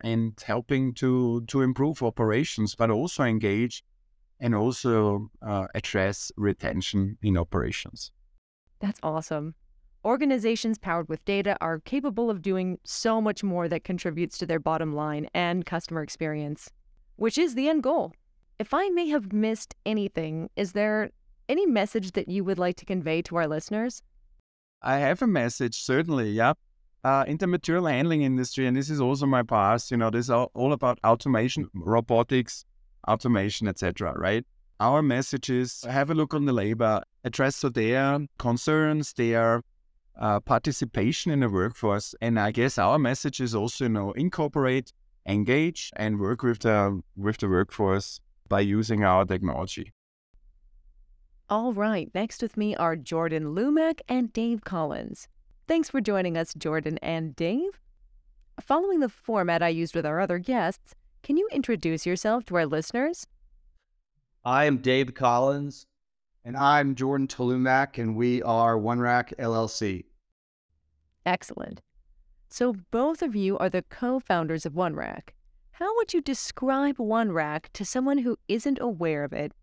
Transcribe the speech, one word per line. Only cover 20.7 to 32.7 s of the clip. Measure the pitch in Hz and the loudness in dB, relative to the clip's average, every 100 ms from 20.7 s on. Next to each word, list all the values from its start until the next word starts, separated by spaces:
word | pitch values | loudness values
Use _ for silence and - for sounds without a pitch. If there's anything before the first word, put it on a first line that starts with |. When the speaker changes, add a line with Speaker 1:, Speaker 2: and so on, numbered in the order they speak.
Speaker 2:
there | 208 214 214 214 - _ _ - | 0 0 0 -2 -8 _ _ -2
any | 294 392 | 0 2
message | 226 196 226 190 | 2 2 -2 -4
that | 196 - | -4 -4
you | 185 185 | -2 -2
would | 185 | 0
like | 180 180 | 0 -2
to | - | -4
convey | 190 156 160 | -4 -2 -2
to | 170 170 | -2 -2
our | 160 | -2
listeners? | 156 - 214 233 - - _ _ _ _ _ _ _ | -2 -4 -4 -4 -8 -16 _ _ _ _ _ _ _
Speaker 1:
I | 120 135 | -2 2
have | 143 175 | 2 2
a | 247 | 2
message, | 175 120 - 123 - | 2 0 0 -2 -2
certainly, | - 131 165 143 110 | 0 0 2 0 0
yeah. | 104 117 156 _ _ _ _ | 2 2 2 _ _ _ _
Uh, | 131 135 135 | 0 2 2
in | 156 | 0
the | 190 | 0
material | 175 - 165 175 | 0 0 0 2
handling | 127 160 160 | 2 2 2
industry, | 139 127 127 - 131 | 2 2 0 0 0
and | 127 | 0
this | 139 | 0
is | 151 | 0
also | 127 139 139 | 0 2 2
my | 131 | 2
past, | 117 113 98 113 - | 2 4 4 2 0
you | 123 | 0
know, | 113 | 2
this | 113 123 | 0 2
is | |
all, | 120 123 | 2 0
all | - 131 | 0 0
about | 139 127 120 | 2 0 2
automation, | 113 117 147 120 123 - - | 4 4 4 2 2 -2 -6
robotics, | 98 85 113 117 117 117 131 117 - - | -6 0 2 4 2 4 2 0 -6 -18